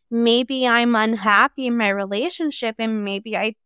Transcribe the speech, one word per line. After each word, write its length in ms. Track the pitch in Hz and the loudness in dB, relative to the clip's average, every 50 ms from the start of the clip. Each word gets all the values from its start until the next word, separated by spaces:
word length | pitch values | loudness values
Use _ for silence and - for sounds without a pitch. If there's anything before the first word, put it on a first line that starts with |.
| _ - | _ -6
"Maybe 600 | 233 233 233 233 233 247 254 226 269 262 254 247 | -2 0 2 4 4 2 2 0 -2 -2 0 2
I'm 260 | 240 233 240 240 233 | 2 2 2 2 2
unhappy 720 | 214 220 220 226 208 190 214 202 202 247 285 - - 262 | 2 2 0 0 0 2 2 4 4 4 2 0 -2 -4
in 100 | 240 240 | -2 0
my 120 | 233 220 202 | 0 0 0
relationship 880 | 196 202 196 196 202 208 277 359 - - 330 294 - - 240 226 220 - | 0 -2 -4 -4 -2 -2 -2 -4 -4 -4 -4 -4 -4 -4 -6 -6 -4 -4
and 260 | 226 226 220 214 208 | -4 -4 -2 -2 -4
maybe 320 | 202 196 196 214 226 214 | -4 -6 -6 -6 -4 -2
I 200 | 190 208 220 220 _ _ | -2 -2 -2 -4 _ _